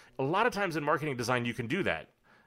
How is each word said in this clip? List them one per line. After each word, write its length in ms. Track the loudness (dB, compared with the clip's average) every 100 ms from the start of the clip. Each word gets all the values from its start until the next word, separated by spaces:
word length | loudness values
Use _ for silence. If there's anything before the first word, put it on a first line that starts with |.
| -12 -4
a 60 |
lot 220 | 0 2 2
of 60 |
times 240 | 0 -2 0
in 60 |
marketing 340 | 0 0 0 -2
design, 280 | 0 0
you 100 | 0
can 140 | -4 -2
do 160 | 0
that. 260 | 0 0 -4 _ _ -20